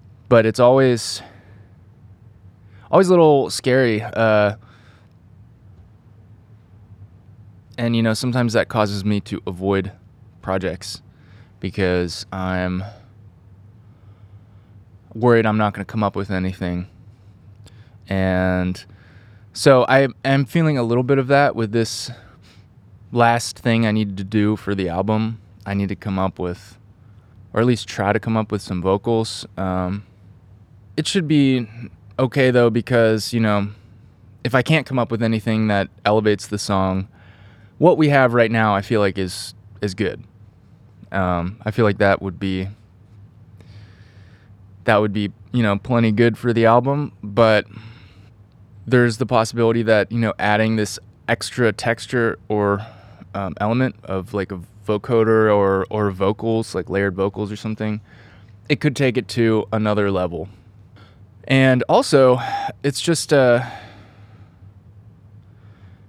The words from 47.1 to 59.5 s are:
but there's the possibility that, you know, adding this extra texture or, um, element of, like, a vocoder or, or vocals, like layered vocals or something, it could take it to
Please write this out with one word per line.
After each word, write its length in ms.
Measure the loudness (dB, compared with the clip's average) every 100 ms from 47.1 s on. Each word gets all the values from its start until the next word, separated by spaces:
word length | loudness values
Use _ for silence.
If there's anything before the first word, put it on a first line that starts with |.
| -10
but 440 | -6 2 4 4 0 -12 -20 -20 -20 -20 -20 -20 -20 _ -20 -18 2
there's 320 | 4 4 0
the 80 | 0
possibility 580 | 2 2 0 0 2
that, 260 | 2 2 2
you 80 | -2
know, 140 | -2 -2
adding 340 | 0 2 2
this 240 | 0 -4 -8 -18 _ -6
extra 420 | -4 -4 -2 -2
texture 680 | 0 -4 -6 -6 -4 -2 -4 -4
or, 360 | -2 0 -2 -6 -18 -20 -20 -12
um, 200 | -10 -8 -6
element 340 | -4 -2 -2 -6
of, 320 | -10 -8 -6
like, 160 | -8 -8
a 80 | -10 -14 -12
vocoder 720 | -6 -6 0 0 4 4 4
or, 320 | 2 2 0 -2
or 200 | -4 -4
vocals, 640 | -2 -4 -2 -4 -4 -4
like 160 | -8 -4
layered 240 | -2 -2
vocals 380 | -2 -4 -4 -8
or 40 | -8
something, 440 | -10 -6 -6 -8 -12 -20 -20 -20 -20 -20 -4
it 120 | -2
could 160 | -2 0
take 200 | 0 -2
it 120 | -4
to 360 | 0 2